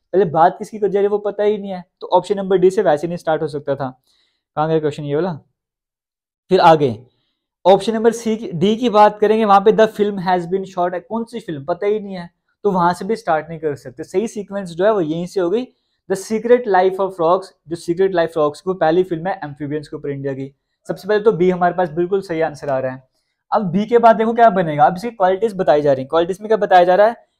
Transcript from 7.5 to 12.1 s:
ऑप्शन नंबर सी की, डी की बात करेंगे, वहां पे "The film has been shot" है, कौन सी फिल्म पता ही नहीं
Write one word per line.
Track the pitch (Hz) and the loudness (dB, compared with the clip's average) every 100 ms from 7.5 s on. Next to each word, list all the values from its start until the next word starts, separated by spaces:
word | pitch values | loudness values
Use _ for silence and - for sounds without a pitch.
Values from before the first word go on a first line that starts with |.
| _ 175 | _ 4
ऑप्शन | 190 196 | 4 2
नंबर | 220 226 | 0 0
सी | 226 226 220 | 0 -4 -4
की, | 226 | -6
डी | 165 190 220 | -2 0 2
की | 247 | 2
बात | 208 208 208 | 4 4 4
करेंगे, | 208 220 | 0 2
वहां | 214 196 | 4 4
पे | 202 | 4
"The | 202 220 | 4 2
film | 220 208 202 175 | 2 -2 -2 -2
has | 180 | -2
been | 170 190 | -2 -6
shot" | 185 180 180 | -6 -4 -4
है, | 180 | -4
कौन | 175 220 | -8 -8
सी | 226 233 | -8 -12
फिल्म | 220 147 | -10 -10
पता | 139 175 208 | -6 -4 -2
ही | 214 | -2
नहीं | 202 | -4